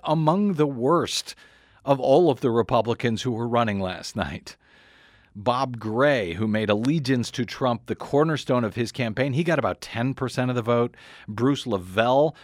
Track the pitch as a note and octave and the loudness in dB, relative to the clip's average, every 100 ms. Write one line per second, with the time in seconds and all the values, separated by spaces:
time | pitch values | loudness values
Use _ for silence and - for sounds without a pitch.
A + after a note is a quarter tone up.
0 | D#3+ D#3+ D3+ F#3 G#3 D#3+ D3+ B2+ B2+ E3+ | -2 2 2 4 2 2 0 0 2 2
1 | A2 - - - - _ _ _ - C#3 | 2 -4 -8 -14 -20 _ _ _ 0 2
2 | C3 C#3 F3 B2 A#2+ A#2 A2 B2 A2 A2+ | 4 6 6 2 2 2 2 2 2 0
3 | A#2+ A2 B2+ A2 A#2 A#2 A#2 G2 F#2 F2+ | 0 -2 -2 -4 0 0 0 0 -4 -6
4 | - G#2+ D2+ - - - _ _ _ _ | -8 -6 -6 -6 -14 -20 _ _ _ _
5 | _ _ _ G#2 G#2 B2 C3 A#2 A2 A2 | _ _ _ -6 -2 0 -2 -4 -4 2
6 | D3 C3 F2+ E2 A2 G#2+ G#2+ G#2 B2 E3 | 2 2 -2 -2 -2 0 0 0 0 0
7 | C3 B2+ G#2+ - A#2 - C3 A#2+ - - | 0 0 -2 -6 -6 -4 -2 -2 -6 -10
8 | - C#3+ D#3+ D3 - B2 A2 A#2+ A#2 - | -2 0 0 -2 -2 -2 -2 -4 -6 -4
9 | A#2+ G#2+ C#3 C3 E3+ D3+ G#2+ F2+ - A2+ | -4 -2 -2 -2 0 0 0 -4 -8 -4
10 | B2 B2+ B2+ - B2+ B2 A2+ A#2+ A#2+ - | -4 -4 -4 -2 -2 -2 0 0 0 -6
11 | - - - G#2+ B2+ C#3 B2+ G2 F2+ F#2+ | -20 -18 -12 0 0 0 -2 -4 -2 0
12 | A#2 C3+ D#3 - | 4 4 2 0